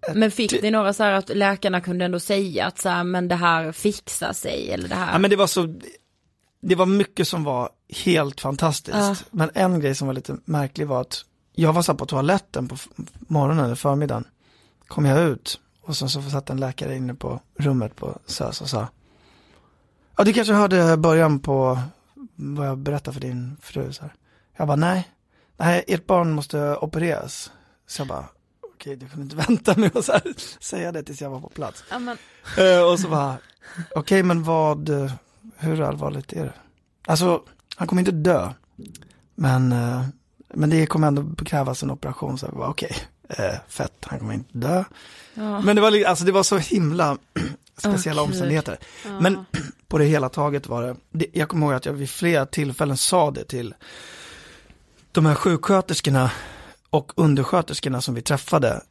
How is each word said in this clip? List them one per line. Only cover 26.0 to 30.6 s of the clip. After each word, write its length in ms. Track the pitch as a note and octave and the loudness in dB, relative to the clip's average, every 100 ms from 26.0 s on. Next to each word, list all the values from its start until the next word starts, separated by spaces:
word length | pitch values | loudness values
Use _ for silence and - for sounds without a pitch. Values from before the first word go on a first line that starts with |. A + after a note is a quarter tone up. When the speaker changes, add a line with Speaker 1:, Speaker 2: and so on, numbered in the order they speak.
| - | 2
Speaker 2:
barn 260 | F#3+ E3+ | 2 4
måste 440 | D#3 C#3+ D3+ D3 D3 | 0 -2 -4 -2 -2
opereras." 720 | D3+ D#3 E3+ D3+ - - - - _ _ _ | -2 -2 -2 -2 -6 -12 -14 -18 _ _ _
Så 140 | - | -10
jag 80 | C3+ | -8
bara, 160 | C2+ C2+ _ _ _ G#4+ | -8 -10 _ _ _ -20
"Okej, 220 | _ C#3+ C3+ | _ -14 -14
du 120 | B2+ | -14
kunde 140 | D3 | -14
inte 120 | C#3 D3+ | -12 -8
<laughs> 120 | D3+ | 0
vänta 260 | A#3 - G3 | 2 4 4
med 200 | G#3 A#3+ | 4 2
att 80 | |
så 80 | - | 2
här 100 | G3+ - - - - | 0 0 -12 -14 -14